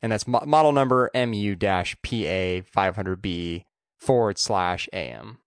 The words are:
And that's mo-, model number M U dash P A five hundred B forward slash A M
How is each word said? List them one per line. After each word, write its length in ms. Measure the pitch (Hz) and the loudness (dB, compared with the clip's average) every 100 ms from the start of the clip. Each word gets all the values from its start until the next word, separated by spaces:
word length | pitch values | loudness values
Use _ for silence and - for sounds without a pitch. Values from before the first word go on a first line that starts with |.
And 80 | 117 | -2
that's 160 | 107 - | -2 0
mo-, 160 | 123 | -2
model 280 | 143 151 156 | 4 4 6
number 380 | 143 135 127 123 | 4 4 2 2
M 180 | 127 123 | 0 -2
U 220 | 107 104 | 0 -2
dash 420 | 95 98 92 85 - | 0 0 0 -2 -8
P 240 | - 117 85 | -6 -4 -2
A 360 | 92 92 92 | -2 0 -4
five 340 | 92 - 95 92 | -2 0 0 0
hundred 260 | 95 92 | -4 -4
B 440 | 101 87 85 85 - _ _ _ | -4 -4 -4 -8 -10 _ _ _
forward 360 | - 127 110 98 | 0 2 2 -2
slash 500 | - 101 90 90 - | -2 0 0 -2 -6
A 180 | 92 71 | -8 -8
M 260 | 58 101 120 | -10 -16 -18